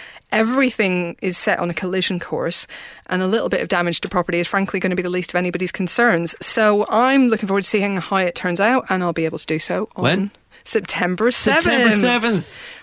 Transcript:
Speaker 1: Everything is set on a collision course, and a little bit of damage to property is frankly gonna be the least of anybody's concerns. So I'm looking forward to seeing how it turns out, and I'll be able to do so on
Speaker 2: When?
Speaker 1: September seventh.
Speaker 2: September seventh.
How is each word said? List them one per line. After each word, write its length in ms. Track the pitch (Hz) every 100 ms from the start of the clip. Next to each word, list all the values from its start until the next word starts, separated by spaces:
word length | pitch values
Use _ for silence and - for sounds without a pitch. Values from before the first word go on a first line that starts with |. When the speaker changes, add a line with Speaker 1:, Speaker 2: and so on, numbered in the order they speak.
| - - -
Speaker 1:
Everything 840 | 220 220 262 254 - 196 180 170 -
is 140 | 190 175
set 180 | - 185
on 140 | 175
a 20 |
collision 460 | 165 185 190 180 175
course, 480 | - 156 143 - - - - - -
and 140 | 185
a 40 | 185
little 220 | 220 -
bit 120 | 190
of 60 | 175
damage 320 | 180 175 170
to 80 | 180
property 300 | 202 170 170
is 80 | 175
frankly 320 | 196 190 190
gonna 160 | 185 180
be 60 |
the 80 | 180
least 220 | 180 175
of 40 | 180
anybody's 360 | 180 170 185
concerns. 640 | - 185 - 240 170 170 -
So 460 | - - 214 208 208
I'm 400 | 214 254 277 247
looking 180 | 214 196
forward 160 | 196
to 60 | 190
seeing 280 | 214 202 190
how 200 | - 190
it 180 | 180 -
turns 240 | 180 175
out, 260 | 208 254 -
and 120 | 185
I'll 80 | 175
be 140 | 165 160
able 140 | -
to 60 | -
do 100 | 160
so 320 | - 180 214 -
on 80 |
Speaker 2:
When? 280 | 123 190 202 _ _ - -
Speaker 1:
September 640 | 220 190 - 180 180 226
seventh. 320 | - - 294
Speaker 2:
September 280 | 339 269 240 208
seventh. 600 | 247 240 233 190 - - - -